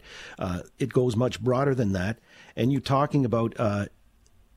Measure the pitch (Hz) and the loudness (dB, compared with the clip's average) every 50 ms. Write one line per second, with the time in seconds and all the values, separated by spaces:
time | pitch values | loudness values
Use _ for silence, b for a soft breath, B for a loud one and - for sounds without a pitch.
0 | B B B B B B B B 92 90 87 85 - - _ - 139 117 - 135 | B B B B B B B B -6 -4 -4 -6 -8 -10 _ -6 -4 0 2 2
1 | 127 123 104 113 127 - - - 110 127 123 127 143 139 131 127 117 98 95 90 | 2 2 2 2 0 0 -2 -2 0 0 2 2 2 2 2 2 2 2 0 0
2 | 90 104 113 - B B B B B B B B 113 131 143 131 - - 139 135 | 0 -2 -4 -6 B B B B B B B B 0 2 2 0 0 0 2 2
3 | 147 143 - 143 131 110 117 113 117 110 - - 120 104 101 101 101 - _ _ | 2 2 2 2 2 2 2 2 0 0 -2 -2 -2 0 0 -2 -4 -6 _ _
4 | _ _ _ _ _ _ _ _ _ _ _ | _ _ _ _ _ _ _ _ _ _ _